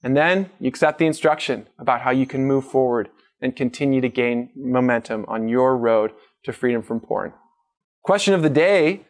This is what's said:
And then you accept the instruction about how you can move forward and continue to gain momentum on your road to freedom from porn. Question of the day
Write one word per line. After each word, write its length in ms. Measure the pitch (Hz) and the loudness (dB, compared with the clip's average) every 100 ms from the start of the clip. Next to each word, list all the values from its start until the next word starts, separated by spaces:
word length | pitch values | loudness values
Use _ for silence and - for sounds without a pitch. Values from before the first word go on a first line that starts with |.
And 160 | 127 135 | 0 2
then 320 | 160 185 190 _ | 2 0 -2 _
you 80 | 135 | -6
accept 300 | 131 156 151 | 0 0 2
the 80 | 160 | 0
instruction 600 | 156 160 151 - 127 - _ | 2 0 0 -2 -6 -8 _
about 260 | 127 120 | -2 0
how 100 | 127 | 0
you 120 | 131 | 0
can 220 | 131 135 135 | 0 -2 0
move 180 | 135 | 0
forward 460 | 135 135 131 120 101 _ _ _ | 0 0 2 0 -4 _ _ _
and 160 | 131 123 | -8 -4
continue 440 | 131 - 143 135 | -6 -2 -2 0
to 80 | 127 | 0
gain 420 | 120 120 120 123 | -2 -2 -2 -6
momentum 720 | - 135 127 127 120 - 110 104 | -10 -4 0 2 0 -2 -8 -6
on 220 | 110 113 | -6 -2
your 280 | 123 131 131 | 0 2 2
road 360 | 117 113 107 - _ _ | 2 2 0 -6 _ _
to 80 | - | -12
freedom 300 | 120 127 120 | -4 -2 -2
from 180 | 110 117 | -4 -8
porn. 320 | - 104 92 - _ _ _ _ _ _ | -4 -6 -6 -12 _ _ _ _ _ _
Question 280 | - 202 202 | -2 0 2
of 100 | 190 | 2
the 80 | 156 | 2
day 560 | 139 170 202 156 196 - | 4 4 4 2 -2 -12